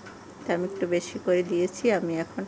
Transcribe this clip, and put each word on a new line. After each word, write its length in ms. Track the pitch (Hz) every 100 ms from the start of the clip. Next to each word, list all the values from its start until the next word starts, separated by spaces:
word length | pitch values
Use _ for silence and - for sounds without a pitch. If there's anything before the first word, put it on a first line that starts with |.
| - - - -
তাই 140 | - 175
আমি 100 | 180
একটু 140 | - 175
বেশি 300 | 175 - 208
করে 220 | - 180
দিয়েছি। 400 | 175 175 180 - 233
আমি 220 | 202 170 165
এখন 260 | 165 -